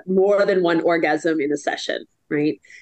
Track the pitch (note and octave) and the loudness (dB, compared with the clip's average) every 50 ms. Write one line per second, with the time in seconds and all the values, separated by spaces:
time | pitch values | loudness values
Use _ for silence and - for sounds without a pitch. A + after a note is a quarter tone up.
0 | - F#3 F#3 F#3+ F#3+ G3+ G3+ G3+ G3 G3 G3+ F#3 E3+ E3+ E3+ E3 - F3 E3+ D#3+ | -2 0 0 2 2 4 2 2 2 2 2 2 2 2 2 2 2 0 0 2
1 | D#3+ D3+ D3+ D#3 - E3+ D#3+ D#3+ C#3 D3 C#3+ D3+ - - - - - - - - | 0 0 0 0 0 -2 -2 0 -2 -2 -4 -4 -4 -6 -6 -6 -6 -6 -8 -8
2 | - - _ _ _ - D#3 D3 D3 D#3 - - _ - - - | -10 -14 _ _ _ -6 -4 -2 -2 -2 -4 -6 _ -20 -20 -20